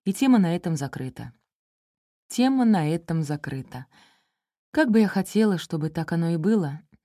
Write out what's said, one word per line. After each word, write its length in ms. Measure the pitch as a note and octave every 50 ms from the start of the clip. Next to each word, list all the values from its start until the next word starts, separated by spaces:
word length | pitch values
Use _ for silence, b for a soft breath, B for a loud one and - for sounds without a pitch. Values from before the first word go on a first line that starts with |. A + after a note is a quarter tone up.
| _
и 100 | G3 F#3
тема 240 | - C4+ C4 B3+ G#3+
на 180 | F#3 E3 E3+
этом 200 | F3 - F3 D#3+
закрыта. 560 | C3+ C#3+ C3+ - - C3 B2+ - - B2 B2 - _ _ _ _ _ _ _ _ _ _ _ _ _ _ _ _ _ _ _
Тема 360 | - - B3 C4 C4+ C4 B3
на 240 | A3+ G#3 F3 D3+ D3+
этом 340 | E3 E3 - - E3 D#3+
закрыта. 640 | D#3 C#3 D3+ D3 - C#3 C#3 C3+ B2+ - - B2+ C3 b b b b b b b b b b b _ _ _ _ _ _
Как 200 | - D4+ D#4 A#3+
бы 100 | G#3 A3+
я 80 | G#3+ F#3
хотела, 500 | - G3 F#3 - - G#3 A3 G#3 F#3 D#3+
чтобы 320 | - - E3+ D#3 D#3 D#3
так 220 | D#3+ E3 D#3+ -
оно 180 | F3 E3+ E3 E3
и 60 | E3+
было, 440 | D#3+ D#3 G#3 A3+ G#3 E3 C#3 C#3+ D#3+ - _ _ _